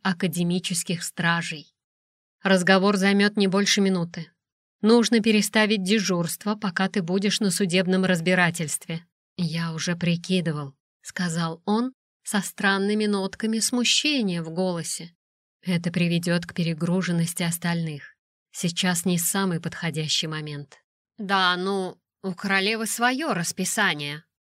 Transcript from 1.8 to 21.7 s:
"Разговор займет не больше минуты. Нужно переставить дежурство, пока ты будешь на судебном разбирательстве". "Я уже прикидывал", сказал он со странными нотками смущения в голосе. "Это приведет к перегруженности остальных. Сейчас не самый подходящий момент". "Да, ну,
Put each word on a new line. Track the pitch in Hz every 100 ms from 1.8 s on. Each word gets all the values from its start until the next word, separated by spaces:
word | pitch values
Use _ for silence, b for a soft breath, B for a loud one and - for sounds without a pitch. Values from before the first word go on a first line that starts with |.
| _ _ _ _ _ _
"Разговор | 190 190 180 190 202 202
займет | 196 202 202 208
не | 190
больше | 196 202 208
минуты. | 196 185 170 170 160 _ _ _ _ _
Нужно | 208 240 214 233
переставить | 226 214 208 220 214 214
дежурство, | 185 220 185 175 170 - 208 214
пока | 202 180 190
ты | 208
будешь | 165 196 196 -
на | 202
судебном | - 196 185 180 190
разбирательстве". | 185 175 170 185 175 170 151 - - 165 - _ _ -
"Я | 165 165 165
уже | 160 180 170
прикидывал", | 170 170 170 185 165 147 139 - _ _
сказал | - - 175 165 165 165
он | - 214 254 - _ _
со | - 208
странными | - - 196 196 202 214 214
нотками | 202 190 - 220 226
смущения | - 247 233 - 302 285 202 170
в | 160
голосе. | 165 185 170 156 - 170 _ _ _ _ _
"Это | 185 170 175
приведет | 175 175 170 175 170
к | 175
перегруженности | - 165 156 175 180 175 170 165 -
остальных. | 170 170 170 170 160 147 - _ _ _ _
Сейчас | - 175 175 185 170 190
не | 175
самый | 175 196 190 165
подходящий | 165 - 165 156 151 - 160
момент". | 156 151 147 147 - _ _ _ -
"Да, | 196 196 185 180
ну, | 190